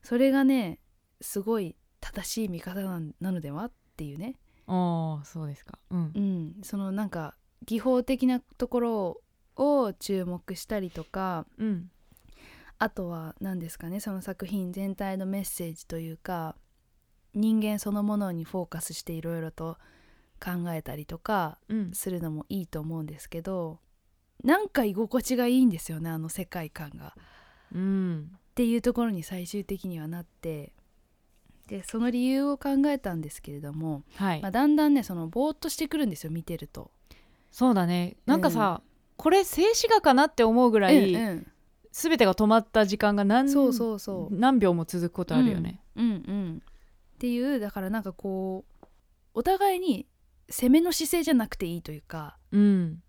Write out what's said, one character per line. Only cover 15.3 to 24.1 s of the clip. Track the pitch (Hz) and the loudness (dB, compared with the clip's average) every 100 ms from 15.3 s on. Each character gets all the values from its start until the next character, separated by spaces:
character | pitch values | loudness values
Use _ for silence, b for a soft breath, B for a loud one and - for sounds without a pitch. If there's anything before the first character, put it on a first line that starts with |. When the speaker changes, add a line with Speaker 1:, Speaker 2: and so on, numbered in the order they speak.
| 196 | -4
Speaker 1:
ッ | |
セ | 185 - 170 | -6 -8 -8
ー | |
ジ | 160 - | -10 -10
と | 165 | -10
い | 165 | -10
う | 160 | -12
か、 | - 175 160 - _ _ _ _ _ _ _ | -8 -6 -6 -10 _ _ _ _ _ _ _
人 | 202 220 220 | 0 2 2
間 | 214 208 | 0 -2
そ | 208 | -2
の | 208 | -2
も | 208 208 | -2 -2
の | 196 | -2
に | 170 | -6
フ | 160 190 | -6 -8
ォ | |
ー | 170 | -6
カ | 165 | -10
ス | - | -10
し | 165 | -10
て | - | -10
い | 165 | -8
ろ | 165 165 | -6 -6
い | |
ろ | 160 | -8
と | - 165 165 b b b b b - | -10 -12 -12 b b b b b -12
考 | - 180 175 | -8 -6 -4
え | 165 | -6
た | - | -8
り | 147 147 | -12 -12
と | 165 | -10
か | - 208 160 - - | -2 -2 -2 -8 -6
Speaker 2:
う | |
ん。 | 214 180 | -6 -4
Speaker 1:
す | 180 190 | -6 -6
る | 180 | -6
の | 165 | -6
も | 151 - | -8 -6
い | 196 | -8
い | 165 | -6
と | 160 | -8
思 | 151 165 | -6 -8
う | |
ん | 156 | -8
で | 151 | -12
す | - | -12
け | 165 | -10
ど、 | 165 185 165 160 _ _ _ | -6 -6 -6 -10 _ _ _